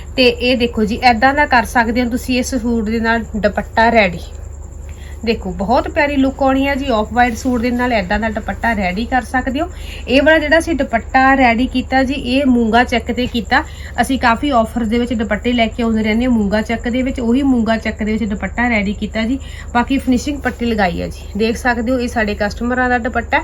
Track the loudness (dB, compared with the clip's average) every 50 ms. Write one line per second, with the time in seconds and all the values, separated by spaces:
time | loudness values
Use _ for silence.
0 | -14 -6 0 4 4 4 4 2 0 0 2 2 0 0 0 0 0 0 0 2
1 | 4 4 4 6 4 4 4 4 2 4 4 2 2 2 2 0 2 2 0 0
2 | 0 0 -2 -4 -2 -2 -2 0 0 -2 -2 -2 -2 0 0 0 0 -2 -2 -2
3 | 0 0 0 0 -2 -4 -4 -2 0 0 0 -2 -6 -2 2 4 4 6 6 4
4 | 4 4 0 -4 -10 -12 -14 -14 -14 -14 -14 -14 -16 -16 -14 -14 -14 -14 -14 -14
5 | -14 -16 -14 -6 -2 -2 -2 -2 -2 -8 -6 -4 -2 0 2 0 0 0 0 0
6 | 0 2 2 2 2 2 2 2 2 2 2 2 2 0 0 -2 0 0 0 0
7 | 0 0 2 2 2 2 2 -2 -2 -2 0 0 0 0 0 0 0 0 0 0
8 | 0 0 -2 -2 -2 -2 -4 -4 -6 -6 -6 -2 -2 -2 0 0 -2 -2 -2 -4
9 | -4 -2 -2 -2 -2 -2 -4 -4 -2 -2 -2 -4 -4 -4 -6 -12 -12 -12 -12 -10
10 | -4 2 2 4 6 6 4 4 4 2 2 2 2 2 -2 -2 -2 0 -2 -4
11 | -2 0 2 4 6 6 6 6 4 4 4 2 0 -2 -2 -4 -4 0 0 0
12 | 0 0 -2 -4 -4 0 0 2 4 4 4 4 4 4 4 4 4 4 0 -2
13 | -2 -2 -4 -2 -2 -2 -2 -4 -2 2 0 0 0 0 -10 -12 -12 -8 -2 -2
14 | 0 0 0 0 2 2 2 2 0 0 2 2 2 2 0 -4 -2 0 0 0
15 | 0 0 -2 -2 -2 -2 -2 -2 0 0 2 2 0 0 0 -2 -2 0 0 0
16 | 0 2 2 2 2 2 2 2 2 2 0 0 0 0 -4 -4 -2 -2 -2 -2
17 | -2 -2 -2 -2 0 2 2 2 4 2 2 2 2 0 0 0 -2 -4 -4 -4
18 | -4 -2 -2 -2 -2 -2 -4 -4 -6 -6 -4 -2 0 0 0 0 0 -2 -2 -4
19 | -6 -6 -4 -4 -2 -2 -2 -4 -6 -10 -12 -12 -10 -2 0 0 0 2 0 -2
20 | 2 2 0 0 0 -2 -6 -4 -4 -6 -4 -4 -4 -2 0 2 0 0 0 -2
21 | -6 -6 -8 -10 -12 -8 -4 -2 0 0 0 0 0 -2 0 0 0 -2 0 0
22 | -2 -2 -2 -2 -2 -2 -2 -2 -2 -4 -4 -4 -4 -2 0 0 0 2 0 0
23 | -2 -2 -4 -4 -2 0 0 0